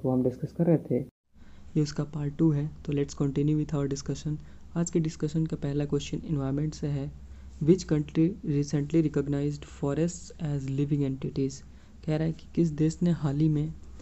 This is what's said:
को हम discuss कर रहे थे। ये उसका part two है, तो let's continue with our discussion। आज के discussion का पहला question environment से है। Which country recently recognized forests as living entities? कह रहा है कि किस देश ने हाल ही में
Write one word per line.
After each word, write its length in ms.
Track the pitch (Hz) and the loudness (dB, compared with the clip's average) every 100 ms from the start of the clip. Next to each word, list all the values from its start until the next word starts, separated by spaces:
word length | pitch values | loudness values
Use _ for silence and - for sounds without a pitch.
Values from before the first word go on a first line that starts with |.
को 80 | 135 | 0
हम 120 | 127 | 2
discuss 300 | 127 - 151 | 2 0 -4
कर 140 | - 170 | 0 4
रहे 120 | 160 | 4
थे। 180 | - 127 139 - _ - - - - 156 | 4 -2 -2 -10 _ -20 -20 -18 -4 0
ये 60 | |
उसका 220 | 147 - | 0 -2
part 320 | 147 151 143 143 | -6 -4 -4 2
two 140 | 165 | 2
है, 160 | 143 156 - - | 4 0 -6 -4
तो 60 | |
let's 260 | 143 143 - | -2 -2 0
continue 360 | 143 135 147 151 | 0 2 2 2
with 160 | 147 | 0
our 140 | 143 139 | 0 -2
discussion। 420 | 139 - 139 151 151 - - - 170 | -2 -4 -6 -4 -6 -8 -16 -8 -2
आज 140 | 170 | 0
के 100 | 175 | 0
discussion 460 | 160 - 151 160 160 | 0 -2 -2 0 0
का 100 | 156 | -2
पहला 280 | 143 143 | -2 0
question 360 | 147 143 143 - - | 0 0 -2 -6 -2
environment 460 | 147 135 139 156 | -2 0 0 -2
से 120 | - 151 | -2 -4
है। 240 | 143 143 - - - - - | -2 -4 -10 -16 -16 -16 0
Which 220 | 151 180 - | 4 4 4
country 420 | 151 147 160 165 - 180 | 2 2 2 2 2 0
recently 520 | 143 143 151 143 165 | 0 2 0 2 4
recognized 680 | 151 147 139 143 147 147 - - | 4 2 0 0 0 -2 -8 -4
forests 500 | 143 143 170 - - - 156 | -2 2 0 -2 -12 -8 -4
as 200 | 143 131 | -2 0
living 320 | 135 143 147 139 | 0 2 2 2
entities? 500 | 135 143 - 135 - - - - - - | 0 -4 0 -2 -2 -12 -18 -18 -8 -2
कह 100 | 156 | 0
रहा 100 | 160 | 0
है 60 | |
कि 160 | 160 - | -2 -4
किस 160 | - 170 147 | 2 2 4
देश 200 | 156 160 | 2 4
ने 80 | 175 | 2
हाल 260 | 165 151 139 | 2 2 4
ही 120 | 156 | 4
में 240 | 151 156 - - - | 4 0 -4 -14 -16